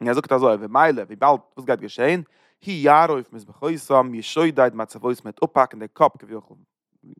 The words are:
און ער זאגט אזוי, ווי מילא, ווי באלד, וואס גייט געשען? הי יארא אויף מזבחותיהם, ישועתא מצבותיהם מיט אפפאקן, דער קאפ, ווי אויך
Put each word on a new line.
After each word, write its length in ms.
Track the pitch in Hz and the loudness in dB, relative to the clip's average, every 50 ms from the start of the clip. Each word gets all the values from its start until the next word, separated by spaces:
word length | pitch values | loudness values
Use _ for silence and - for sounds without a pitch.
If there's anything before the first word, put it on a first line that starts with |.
און 80 | 117 120 | -4 -2
ער 60 | 123 | -2
זאגט 180 | 147 - - | -2 -2 0
אזוי, 220 | 135 127 131 117 107 | 0 2 2 2 2
ווי 120 | 101 107 104 | 0 -4 -2
מילא, 320 | 120 139 160 160 135 113 | 2 2 2 2 2 -2
ווי 140 | 95 _ 107 | -6 _ -6
באלד, 240 | 95 135 147 143 120 _ _ _ | 0 2 2 2 0 _ _ _
וואס 100 | 135 127 | -12 -4
גייט 140 | 131 123 - | -4 -4 -4
געשען? 420 | 98 104 - 120 123 151 180 175 151 _ _ _ _ _ _ _ | -4 -14 -6 -2 -2 0 0 -2 -6 _ _ _ _ _ _ _
הי 100 | _ 196 | _ -10
יארא 400 | 185 151 139 143 147 156 170 160 | -8 0 4 4 6 6 4 2
אויף 200 | 147 127 117 _ | 0 -4 -6 _
מזבחותיהם, 840 | 113 110 101 - - _ 139 160 170 147 - - 139 131 127 127 117 | -18 -20 -20 -20 -16 _ -6 -6 -6 -6 -4 0 2 2 2 0 -6
ישועתא 540 | 113 110 - - 156 170 165 139 139 127 120 110 | -10 -12 -6 -2 0 0 0 2 2 0 2 0
מצבותיהם 480 | 113 110 - - 107 120 127 120 - _ | -6 -12 -12 -12 -8 -6 -6 -6 -6 _
מיט 180 | 107 - - 160 | -16 -6 -6 -6
אפפאקן, 340 | - - 139 127 - 113 107 | -2 2 0 0 0 -2 -18
דער 100 | 110 - | -18 -18
קאפ, 300 | _ - 156 131 _ - | _ 0 0 0 _ -4
ווי 120 | 107 104 110 | -20 -16 -18
אויך 100 | 104 _ _ 104 _ _ _ _ _ _ _ _ _ _ 117 - | -18 _ _ -20 _ _ _ _ _ _ _ _ _ _ -20 -20